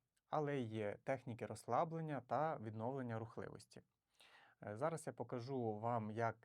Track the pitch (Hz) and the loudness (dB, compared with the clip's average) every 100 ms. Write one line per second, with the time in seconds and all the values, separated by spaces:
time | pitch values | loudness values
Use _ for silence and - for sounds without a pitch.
0 | _ _ _ 147 147 143 117 110 104 98 | _ _ _ 2 2 2 0 0 0 -2
1 | - 135 - 113 107 107 - 123 170 160 | 0 0 0 -6 -4 -6 2 4 4 0
2 | 160 139 117 120 156 139 107 110 113 139 | -2 -4 2 2 4 2 -4 -2 -2 0
3 | 123 113 113 - - - - - - _ | -2 -2 -2 -6 -6 -8 -14 -18 -20 _
4 | _ _ - - - _ - 104 151 160 | _ _ -20 -20 -20 _ -8 -2 -2 -2
5 | - 123 117 127 120 135 117 104 113 120 | -6 -6 -4 -4 -2 0 0 0 0 0
6 | 107 107 117 107 | 0 2 2 0